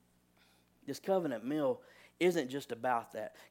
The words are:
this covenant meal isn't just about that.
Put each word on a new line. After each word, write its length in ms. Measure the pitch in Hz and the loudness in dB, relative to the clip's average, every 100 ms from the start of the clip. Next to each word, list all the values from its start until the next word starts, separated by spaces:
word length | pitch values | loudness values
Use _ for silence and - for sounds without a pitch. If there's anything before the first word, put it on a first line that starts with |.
| _ _ _ _ _ _ _ _ 135 | _ _ _ _ _ _ _ _ -10
this 120 | 135 | -6
covenant 460 | - 190 160 113 | 0 2 2 -4
meal 380 | 120 156 135 120 - - - - | -2 0 2 0 -4 -20 -14 2
isn't 300 | 175 170 127 | 2 2 -2
just 240 | 139 - | -4 -6
about 400 | 117 127 120 110 | -4 0 0 -2
that. 240 | 110 107 - - | -8 -10 -12 -20